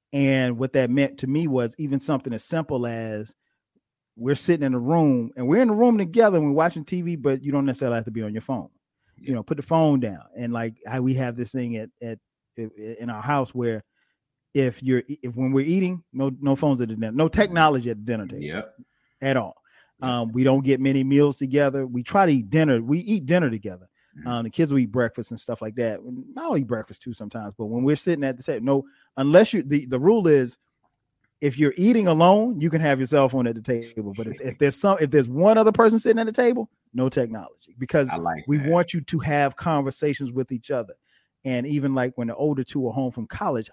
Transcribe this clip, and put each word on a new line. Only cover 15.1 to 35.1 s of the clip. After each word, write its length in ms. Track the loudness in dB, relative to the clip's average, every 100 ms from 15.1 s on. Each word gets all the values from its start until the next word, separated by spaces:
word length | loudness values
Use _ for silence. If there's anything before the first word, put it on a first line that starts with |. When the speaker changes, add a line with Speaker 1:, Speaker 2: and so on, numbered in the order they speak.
| -10 -10 -4
Speaker 1:
when 160 | 0
we're 140 | 0 2
eating, 360 | 0 0 -4 -10
no, 180 | -4 -4 -2
no 160 | -2 0
phones 240 | 2 0
at 80 | -2
the 60 |
dinner, 180 | -4 -4
no 160 | 0 0
technology 600 | 2 0 4 4 2 -2
at 80 | -6
the 60 |
dinner 220 | -6 -6 -6
table 160 | -10
Speaker 2:
Yep. 360 | -8 -8 -10 -16 _ _ _ _
Speaker 1:
at 160 | -2 0
all. 200 | -2 -10 _ _ _ _
Speaker 2:
Yep. 80 | -4
Speaker 1:
Um, 220 | -4 -4
we 120 | 0
don't 200 | 2 4
get 160 | 2 2
many 240 | 2 0
meals 320 | 2 4 4 2
together. 500 | -2 0 0 0 -4
We 160 | -6
try 220 | 0 2 4
to 60 |
eat 160 | 4 2
dinner. 320 | 2 4 2
We 200 | 0 -2
eat 260 | -2 -4 0
dinner 240 | 0 0
together. 380 | -4 -8 -14 _ _ _ -16
Speaker 2:
Mm-hmm. 100 | -8
Speaker 1:
Um, 160 | -6
the 60 | -4
kids 220 | -2 0
will 60 | 2
eat 120 | 0
breakfast 380 | 0 -2 -4 -12
and 80 | -12
stuff 220 | -10 -10
like 140 | -8
that. 260 | -4 -4 -4
And 240 | -10 -16 -14 -10
I'll 180 | -4 -2
eat 100 | -2
breakfast 360 | -6 -8 -14
too 100 | -14
sometimes, 400 | -12 -12 -12 -12
but 140 | -10 -6
when 180 | -2
we're 120 | 0 0
sitting 280 | 0 -2
at 140 | -2 -4
the 40 |
table, 220 | -6 -4
no, 220 | 0 0 -2 _ _ -4
unless 340 | 6 6 6
you, 100 | 2
the, 220 | 0 -2
the 160 | -2 0
rule 260 | 4 4 6
is 300 | 4 4 -6 _ _ _ _ _ _ _ _
if 160 | -4 2
you're 160 | 2 4
eating 320 | 4 4 4
alone, 500 | 6 6 6 2 -2
you 80 | 0
can 100 | 2
have 180 | 2 2
your 80 | 2
cell 220 | 4 4
phone 180 | 2 -2
at 80 |
the 60 | -2
table. 540 | -4 -4 -4 -8 -8 -8
But 100 | -10
if, 120 | -10
if 180 | -10 0
there's 180 | 0 2
some, 200 | 0 2
if 80 | 4